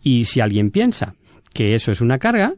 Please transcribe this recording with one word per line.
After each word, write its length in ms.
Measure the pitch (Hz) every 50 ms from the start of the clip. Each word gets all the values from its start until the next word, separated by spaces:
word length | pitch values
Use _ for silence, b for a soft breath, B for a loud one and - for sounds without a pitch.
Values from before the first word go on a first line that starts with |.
| -
Y 220 | 143 127 120 117
si 120 | - - 131
alguien 320 | 110 107 101 107 104 104
piensa 460 | - 202 226 247 226 - - 104 - _ b b b b b b
que 220 | _ - 113 101 110
eso 160 | 113 - -
es 100 | 104 -
una 180 | 117 120 131 135
carga 360 | - 226 233 220 190 254 381